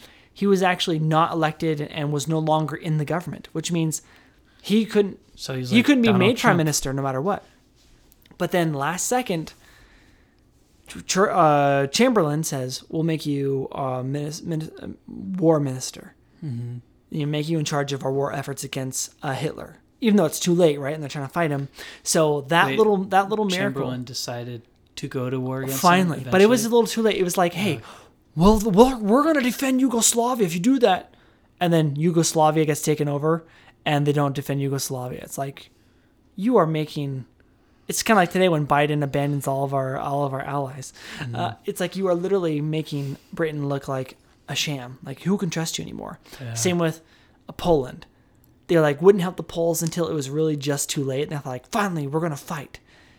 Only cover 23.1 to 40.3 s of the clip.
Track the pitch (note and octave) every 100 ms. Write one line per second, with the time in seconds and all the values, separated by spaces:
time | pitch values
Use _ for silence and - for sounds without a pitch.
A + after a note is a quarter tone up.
23.1 | F#3+ G3 G#3+ G#3 F3+ G3+ C3+ C3 B2+ B2
24.1 | B2 - A#2+ A#2+ A#2+ - _ _ - D3
25.1 | C3+ B2+ C3 B2+ C3 C3 C3+ F3+ F3+ F3+
26.1 | C3+ B2+ F#3 G#3 B3 A3+ A#3 A3 A3+ A3
27.1 | D#3 F3+ F3+ F3 F3 G3+ B2 - - -
28.1 | _ _ D3+ F#3+ G#3+ A3 F#3 B3+ B3+ G3+
29.1 | B3 D4+ D4+ A#3+ - C4+ C4 C4 A3+ G#3
30.1 | A#3 A#3 B3 F#3 F3 G#3 C4+ A3+ F3+ -
31.1 | _ _ _ _ - F3 E3 D3+ C#3 E3+
32.1 | E3 D#3+ D#3+ D#3 D#3 D#3 D3 - D3 D3
33.1 | C#3+ D3+ E3 - _ - _ - D3 C#3+
34.1 | D3 C#3+ C3+ - C#3 C#3 C3+ - C3 B2
35.1 | - - - C#3 - - _ _ _ _
36.1 | _ _ - G#3 A#3 D#3+ D#3 D3+ D#3 C#3
37.1 | C3 B2 _ _ _ _ _ - E3+ -
38.1 | G#3+ F3 F#3 F#3 D#3 C#3+ C#3+ D3+ D3 C#3+
39.1 | C#3+ C#3+ C#3+ C#3 C3+ C#3 C#3 C3 C3+ -
40.1 | C#3 C#3+